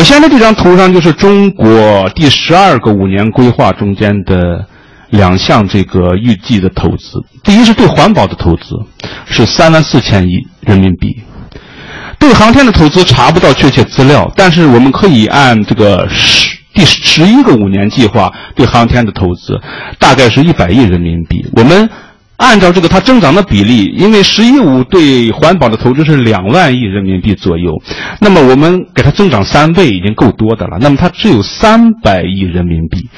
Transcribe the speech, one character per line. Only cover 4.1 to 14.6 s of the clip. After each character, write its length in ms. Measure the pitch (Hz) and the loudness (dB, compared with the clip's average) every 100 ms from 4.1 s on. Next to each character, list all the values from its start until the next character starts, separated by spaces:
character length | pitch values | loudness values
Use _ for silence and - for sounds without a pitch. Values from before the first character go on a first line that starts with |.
| 101 | -4
的 420 | 92 95 87 85 92 _ _ - _ | -2 -2 -2 -4 -10 _ _ -20 _
两 300 | 107 95 92 | 0 0 0
项 280 | - 139 98 | 0 -2 0
这 160 | 101 | -2
个 300 | 90 95 90 92 | -2 -2 -2 -2
预 180 | 120 98 | -2 -4
计 240 | - 110 | -2 -2
的 80 | 92 | -2
投 220 | - 87 | -4 -4
资。 280 | 92 - - - _ | -6 -8 -14 -14 _
第 140 | - 208 | 0 2
一 80 | |
是 80 | 233 | 2
对 140 | 214 196 | 2 0
环 260 | 147 170 | 2 0
保 140 | 185 98 | 2 -2
的 80 | |
投 200 | - 90 80 | -2 -4 -4
资， 180 | - - 110 _ - - | -6 -14 -14 _ -18 -18
是 220 | - - 113 | -8 -2 -2
三 260 | - 165 | 2 2
万 100 | 160 | 2
四 160 | 151 143 | 0 -2
千 300 | - 101 90 | 0 -2 0
亿 180 | 90 - _ | -4 -6 _
人 160 | - 98 | -2 0
民 160 | 95 87 | 0 -2
币。 260 | 104 107 110 - - - - - - - - - | -6 -8 -14 -20 -20 -20 -20 -20 -20 -18 -18 -2
对 160 | 302 | 2
航 180 | 220 220 | 4 4
天 140 | 247 262 | 4 2
的 40 | |
投 160 | 190 151 | 2 2
资 160 | 180 | 2
查 280 | 180 135 127 | 2 2 2
不 100 | 165 | 2
到 100 | 175 | 0
确 160 | 131 143 | 2 0
切 120 | 131 | 0
资 200 | 101 - | -2 0
料， 260 | 131 139 90 - | 2 2 0 0
但 160 | 190 | 0
是 140 | 165 | 2